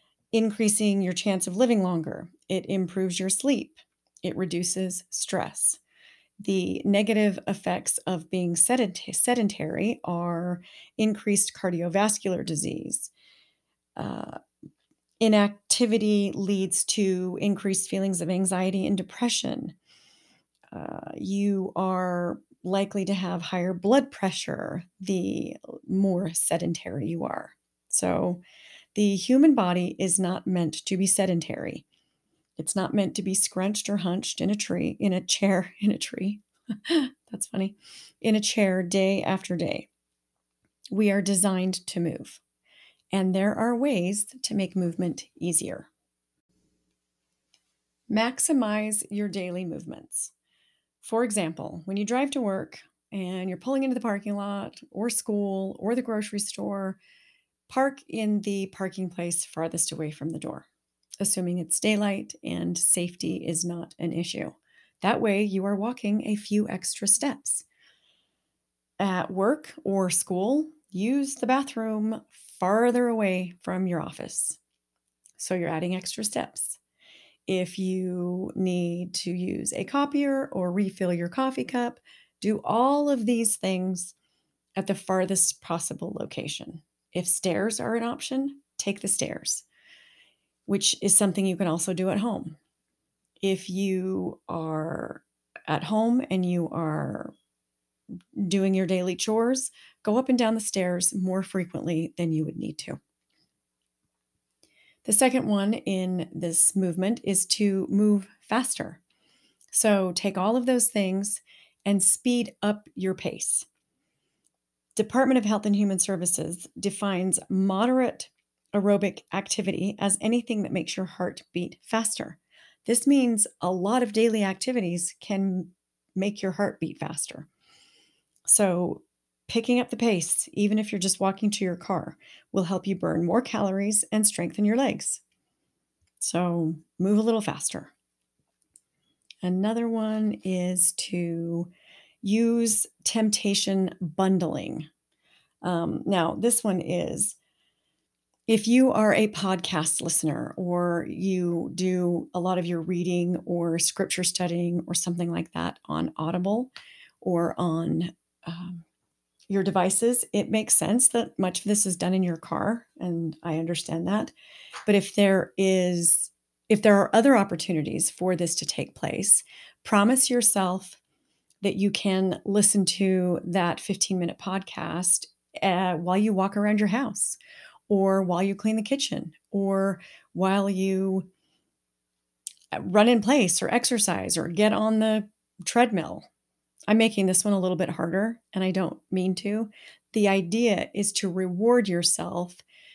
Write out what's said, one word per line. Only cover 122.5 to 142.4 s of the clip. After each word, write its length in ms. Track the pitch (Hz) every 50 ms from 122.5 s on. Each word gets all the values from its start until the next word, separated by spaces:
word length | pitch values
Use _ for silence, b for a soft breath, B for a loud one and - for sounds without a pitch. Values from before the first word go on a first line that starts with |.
| b b b b b b _
This 200 | - 240 240 -
means 400 | 277 285 277 254 240 226 208 - - - _
a 100 | - 180
lot 320 | 185 185 180 202 233 254
of 100 | 247 214
daily 300 | 202 220 226 233 220 220
activities 720 | 202 190 185 - - 254 254 240 190 170 175 175 - - - _
can 480 | - - 202 190 196 190 180 185 160 170 _ _ _ _ _ _ _ _ _
make 260 | 185 190 208 202 -
your 100 | - 190
heart 280 | 165 - 202 - - -
beat 180 | 165 - - -
faster. 500 | 151 - - 143 - - - - 151 - _ b b b b b b b b b b b b b b b _ _ _
So 560 | - - - 208 190 175 175 180 - - - - _ _ _ _ _ _ _ _ -
picking 320 | - 233 226 - 247 247
up 100 | 240 -
the 60 | -
pace, 520 | 214 233 233 202 175 160 - - - - -
even 260 | - - 208 202 214 214
if 120 | 214 214
you're 80 | 214 190
just 220 | 180 190 - -
walking 300 | 196 190 190 - 220 202
to 140 | 208 - 196
your 120 | 185 170
car, 400 | 170 - - 190 160 - - - B B B B B B B
will 120 | - 190 180
help 220 | 165 196 180 -
you 100 | 196 190
burn 280 | 180 - 165 160 165 170
more 180 | 170 185 240
calories 600 | 254 - - 214 202 190 190 196 202 208 214 - - -
and 160 | 214 214 208
strengthen 380 | - - - 175 - - - 208
your 120 | 208 220
legs. 440 | 247 277 226 - - - - - - - _ _ _ _ _ _ _ _ _ _ _ _ _ _ _ _ _ _ _
So 560 | - - - 165 180 175 170 170 160 156 156 151 - _ _ -
move 200 | 180 196 208 208
a 40 |
little 180 | 220 233 226 220
faster. 520 | 214 - - 143 - - - - - - _ _ _ _ _ _ _ _ _ _ _ _ _ _ _ _ _ - _ _ _ _ _ _ _ _ _ _ - _
Another 460 | - 180 180 185 196 214 226 233 233 226
one 520 | 226 226 214 214 220 220 214 208 208 - -
is 480 | 190 185 180 180 180 180 185 - -
to 760 | - - - - - 180 175 170 165 165 170 170 170 170 175 175 b b b b b b b b b b
use 640 | - 190 208 220